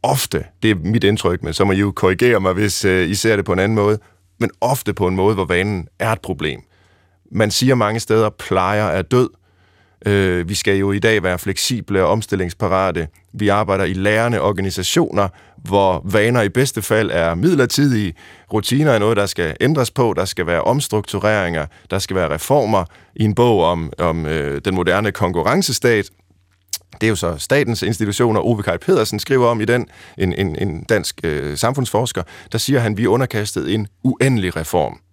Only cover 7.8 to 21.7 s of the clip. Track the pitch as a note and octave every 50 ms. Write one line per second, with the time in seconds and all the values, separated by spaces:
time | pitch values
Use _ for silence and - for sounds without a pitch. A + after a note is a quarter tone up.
7.8 | G#2+ G#2 A2 A2+ - - A2 A2 A2 G#2+ - - - - F#2+ F#2 F2+ F#2 G#2 G#2+
8.8 | G#2+ F#2+ D#2 F#2 F2+ - B2 B2 B2+ - _ _ _ _ _ _ _ _ _ _
9.8 | _ _ _ _ - G#2 G2+ G2+ F#2+ F#2 F2+ F2 F2 E2+ G2+ - - G2+ G2 G2
10.8 | G2 G2 G2 G2+ F#2 A2+ A2 G#2 F2 F#2 F2+ F2 - F#2+ F#2+ - - - B2+ A2
11.8 | - - G2+ F#2+ F#2 D#2+ F#2+ A2+ G#2+ - G#2 F#2+ F#2 F2 E2+ _ G#2+ F#2 F#2 F#2+
12.8 | F#2+ F#2+ E2 E2+ E2 D#2 _ _ _ _ - - G#2 G2+ G2 G#2 A2 G2+ G2 F#2+
13.8 | G2 E2+ F#2+ F#2 F#2+ G#2 G#2+ A2 A#2 A#2+ A#2+ F#2 C#2 G2+ G2+ F2 F#2+ F#2+ E2+ G2
14.8 | F2+ - - E3 E3+ - - G2+ G2+ F#2+ - - - _ _ - - E2+ F#2+ G2+
15.8 | G2 F#2+ F2+ E2+ - F#2+ G2 G#2+ G#2 A2+ B2 B2 A2 G2+ E2 A#2+ C#3+ C3+ - A2+
16.8 | G2+ - A2 G#2+ A2 G2 - F2 E2 E2 E2 E2+ G#2 F3 F#3 C#3 B2+ A#2+ - -
17.8 | D3 C#3+ B2 G#2+ G#2 F2+ D#2 - - - - - _ _ - G#2+ - - B2 C#3
18.8 | D#3 D3+ B2 G#2+ G2+ G#2+ A#2 G2+ G2+ G2 - - F2 D#2+ - - G#2 C3+ D#3 C#3+
19.8 | B2 - - - B2 A2+ F#2 - F#2+ F#2+ - - F2 E2 E2+ D#2+ - - B2 D3
20.8 | C#3+ - - G#2+ G2+ - - G2 F2+ G#2+ G#2+ G#2 F#2 F2 E2+ D#2+ D2+ D#2